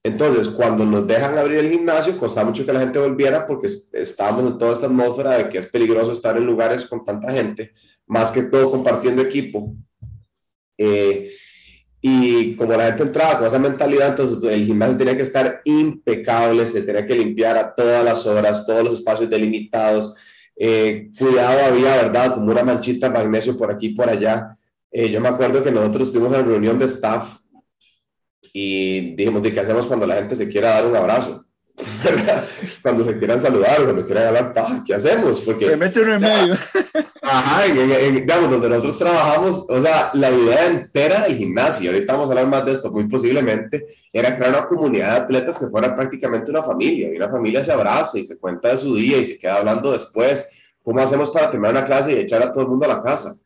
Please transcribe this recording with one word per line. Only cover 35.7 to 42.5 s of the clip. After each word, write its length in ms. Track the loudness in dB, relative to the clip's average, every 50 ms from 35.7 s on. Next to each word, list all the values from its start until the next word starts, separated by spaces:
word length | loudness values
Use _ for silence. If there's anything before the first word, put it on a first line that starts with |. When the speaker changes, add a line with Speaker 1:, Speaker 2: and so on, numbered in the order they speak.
| 2
Speaker 2:
mete 240 | 2 0 0 2 2
uno 140 | 2 2 2
en 80 | 2
Speaker 1:
ya 200 | 2 2 4 4
Speaker 2:
medio. 120 | 2 2 0 -2 -4 -4 -2 -2 -2 0 -4 -4 -6 -6 -12 -10
Speaker 1:
Ajá, 460 | -4 -2 0 0 2 2 2 2 2
en, 120 | 2 2 2
en, 140 | 2 2
en, 220 | 2 2 2 2 2
digamos, 360 | 0 2 2 2 4 4 4
donde 200 | 2 2 2 2
nosotros 280 | 0 0 0 -2 -2 0
trabajamos, 680 | 0 2 2 2 4 4 2 2 2 0 -2 -2 -4 -2
o 100 | 0 2
sea, 320 | 2 4 2 2 0 0 0
la 160 | 2 2 4
idea 400 | 4 4 4 4 4 4 4 2
entera 540 | 0 -2 -4 -4 _ 0 2 2 2 2 2
del 120 | 0 0
gimnasio, 480 | -2 -4 -2 0 0 0 0 0 -2 -2
y 40 | 0
ahorita 260 | 0 0 0 0 -2
vamos 140 | -2 0 0
a 40 |
hablar 140 | 0 0 2
más 180 | 2